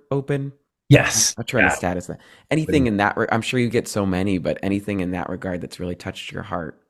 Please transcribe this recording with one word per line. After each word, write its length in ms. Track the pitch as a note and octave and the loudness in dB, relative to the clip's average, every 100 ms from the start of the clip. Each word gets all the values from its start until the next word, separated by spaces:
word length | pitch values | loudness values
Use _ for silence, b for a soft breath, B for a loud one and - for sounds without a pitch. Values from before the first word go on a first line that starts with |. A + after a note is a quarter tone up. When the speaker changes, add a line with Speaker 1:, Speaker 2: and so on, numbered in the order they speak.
| _ | _
Speaker 1:
open? 420 | C#3 C3+ C#3+ C#3 - _ _ _ | -2 0 -2 -2 -10 _ _ _
Speaker 2:
Yes. 480 | C#3 - - - - | 0 2 0 0 -2
Speaker 1:
I'm 60 | |
trying 220 | - B2 C#2+ | -2 2 2
Speaker 2:
Yeah. 40 | |
Speaker 1:
to 40 | D2 | 2
status 320 | F2+ F2+ E2+ | -2 -4 -6
that. 120 | D#2 b b b | -12 b b b
Anything 340 | D3+ D3+ D3+ | -2 2 2
Speaker 2:
Open. 40 | B2 | 4
Speaker 1:
in 40 | G2+ | 4
that 200 | G2+ - | 2 2
re-, 100 | A2 | 2
I'm 100 | A2+ | 2
sure 180 | - B2+ | 2 2
you 100 | A#2+ | 2
get 180 | A#2 - | 2 0
so 180 | G#2+ G2 | 0 2
many, 320 | F2+ G2+ F#2 | 2 2 2
but 200 | D#2 - | 0 0
anything 380 | G2 G2+ G#2 G2 | 0 0 0 -2
in 100 | F2 | -2
that 180 | F2+ - | -2 -4
regard 320 | - F#2+ F2 | -4 -4 -4
that's 180 | D#2+ - | -6 -6
really 160 | F2+ F2 | -6 -4
touched 360 | G2 - - | -8 -8 -10
your 120 | - | -8
heart? 380 | G2+ F2+ D#2 - | -4 -4 -4 -10